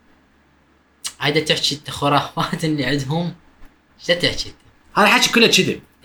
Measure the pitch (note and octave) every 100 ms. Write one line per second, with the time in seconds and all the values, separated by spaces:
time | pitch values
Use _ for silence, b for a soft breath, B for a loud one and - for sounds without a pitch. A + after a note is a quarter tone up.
0 | _ _ _ _ _ _ _ _ _ _
1 | - - C3+ D3+ D3+ D#3 - C#3+ - -
2 | C#3+ C#3+ - - - E3+ D#3+ D3+ B2+ C#3+
3 | C3 D#3+ F3 - - _ - _ _ _
4 | - F3 B2 - - - _ _ _ -
5 | G3+ B3 - A#3 G#3 - C#3+ - - _